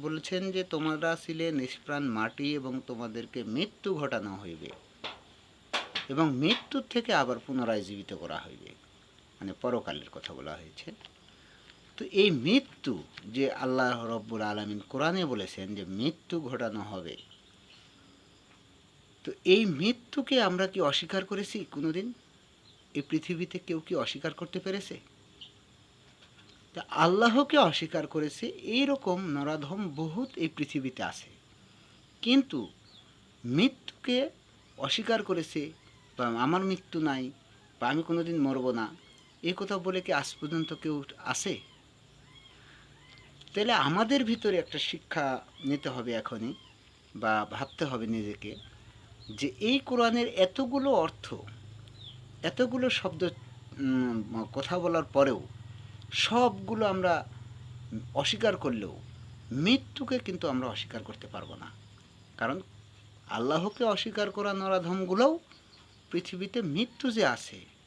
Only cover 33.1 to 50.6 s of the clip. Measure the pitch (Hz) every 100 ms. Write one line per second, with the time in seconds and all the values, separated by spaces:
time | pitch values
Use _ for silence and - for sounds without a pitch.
33.1 | - - - 120 135 247 262 - - -
34.1 | 247 294 - - - - - 135 - 208
35.1 | 226 208 180 160 160 147 160 - - -
36.1 | - 120 113 131 180 190 185 - 170 156
37.1 | 135 131 - - - - - 120 147 165
38.1 | 170 165 170 135 131 127 117 110 - -
39.1 | - - - 165 180 196 196 180 185 180
40.1 | 151 139 - 151 165 160 151 160 151 139
41.1 | - - 131 202 120 - - - - -
42.1 | - - - - - - - - - -
43.1 | - - - - - 214 220 139 175 220
44.1 | 277 226 226 214 185 160 147 - 165 -
45.1 | 165 139 127 - - 135 143 143 127 117
46.1 | 113 110 113 113 - - - - - -
47.1 | 107 110 107 104 104 113 - 151 123 110
48.1 | 113 104 101 104 - - - - - -
49.1 | - - 107 143 - 214 269 - 247 233
50.1 | 233 240 - 185 -